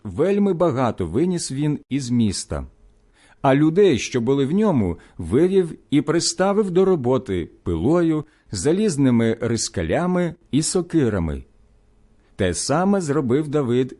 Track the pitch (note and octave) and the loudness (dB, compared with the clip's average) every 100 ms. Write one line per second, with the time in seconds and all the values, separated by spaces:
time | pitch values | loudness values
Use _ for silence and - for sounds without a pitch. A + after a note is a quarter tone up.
0 | G#2+ F2+ F3+ G3+ G3+ E3 F3 B2 B2 - | -10 -2 0 2 0 0 0 0 -2 -2
1 | F2 G#2 F3+ E3+ - C3+ D3+ C#3+ - C3+ | -4 -2 -2 -2 -6 -4 -2 -4 -4 -6
2 | A#2+ A#2+ G#2+ F2+ - D2 C2+ _ - _ | -2 0 0 -2 -6 -8 -10 _ -20 _
3 | _ _ _ _ C#3 C#3 D#3 E3 G3 A2+ | _ _ _ _ 2 4 4 4 4 2
4 | - B2+ A#2 C#3 C3+ F#3+ G#3+ C#3+ F#2 D#2 | -2 -2 0 0 0 0 0 0 0 -4
5 | - - E2 A#2+ F3+ F#3+ E3+ - - C#3+ | -12 -12 0 2 4 2 0 -6 -2 -2
6 | D3+ E3 E3 - F#3+ G3+ G3+ E3+ F#3+ F3+ | 0 0 -2 -2 0 0 0 2 2 2
7 | A#2+ C3 - F#2 D2+ - - E2 G#2+ F3 | 2 0 -2 -4 -6 -8 -4 -2 2 2
8 | E3+ D3+ - _ - G2+ C#3 F#3 A3 C#3+ | 2 -2 -6 _ -12 -4 0 2 0 2
9 | C3+ A#2 A2+ - A#2 A2+ - - D#2+ A#2+ | 4 4 2 0 -2 -2 -4 -4 -2 0
10 | F3+ F3+ F3 D#3+ _ C3+ D#3 F#3 F3 D#3+ | 0 0 -2 -6 _ -2 0 -2 0 0
11 | A#2+ G2+ D#2+ C#2 - _ _ _ _ _ | 2 0 -2 -6 -12 _ _ _ _ _
12 | _ _ _ - F#2 E2+ - D3 F#3+ G3 | _ _ _ -4 -2 -2 -2 0 2 0
13 | D#3+ C#3+ C3 C3+ D#3 D3 B2 B2 C3 | 0 -2 0 0 0 -2 0 0 -2